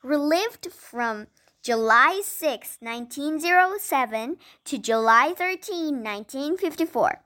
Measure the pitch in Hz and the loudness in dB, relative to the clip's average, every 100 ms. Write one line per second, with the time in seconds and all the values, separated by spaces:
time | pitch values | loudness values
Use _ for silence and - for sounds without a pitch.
0 | 254 294 294 330 453 - 349 - - 240 | 0 0 2 0 0 -6 -18 -18 -14 -6
1 | 233 214 214 _ _ _ - 226 220 226 | -4 -6 -12 _ _ _ -2 0 4 6
2 | 285 381 403 - 320 220 - - 233 233 | 6 2 -6 -4 -4 -4 -10 -14 -12 -10
3 | 240 285 285 311 339 359 370 403 - 294 | -10 -6 -4 -2 2 4 4 0 -2 -2
4 | 240 220 233 349 - _ - 269 208 226 | 0 -4 -6 -10 -14 _ -10 -8 0 2
5 | 226 233 285 359 359 370 - 349 320 277 | 6 6 6 0 -4 -4 -6 -6 -4 -4
6 | 220 208 214 269 285 370 359 - 330 - | -6 -8 -10 -8 -4 -2 -4 -2 -4 2
7 | - - | 0 0